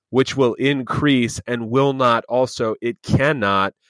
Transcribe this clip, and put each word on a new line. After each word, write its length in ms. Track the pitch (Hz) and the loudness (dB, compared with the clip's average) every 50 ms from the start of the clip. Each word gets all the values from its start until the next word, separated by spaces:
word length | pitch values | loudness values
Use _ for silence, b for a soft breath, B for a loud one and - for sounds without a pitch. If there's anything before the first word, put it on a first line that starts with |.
| _ - | _ -2
which 280 | 113 127 131 - - | 0 0 0 0 2
will 160 | 135 131 120 104 | 2 2 2 2
increase 880 | - 131 139 143 135 123 - - - 147 147 135 127 120 113 - - - | 0 0 0 0 -2 -4 -4 -4 0 2 2 2 2 2 -2 -4 -8 -8
and 240 | - 123 117 113 110 | -6 -6 -6 -6 -2
will 220 | 120 135 139 139 135 | 0 2 2 2 0
not 300 | 131 131 120 117 113 - | 2 2 2 2 0 -2
also, 500 | - 117 127 127 123 - - 120 110 110 - | -2 0 0 0 -2 -2 -4 -4 -4 -4 -4
it 200 | - 120 110 _ | -6 -6 -6 _
cannot, 720 | - - - - 135 151 156 127 101 98 98 98 95 98 - _ _ _ | -4 -2 0 2 2 2 0 0 0 0 2 2 0 -2 -4 _ _ _